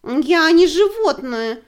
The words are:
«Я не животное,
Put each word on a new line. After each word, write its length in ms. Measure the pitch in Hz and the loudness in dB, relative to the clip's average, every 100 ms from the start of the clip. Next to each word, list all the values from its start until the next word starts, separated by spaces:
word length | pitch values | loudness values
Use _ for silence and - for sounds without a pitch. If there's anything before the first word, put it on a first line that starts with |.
| - | -4
«Я 420 | 262 285 339 320 | -4 0 0 4
не 160 | 339 349 | 4 4
животное, 920 | 320 403 453 427 277 262 233 226 233 | 2 0 0 -4 -4 -8 -6 -8 -10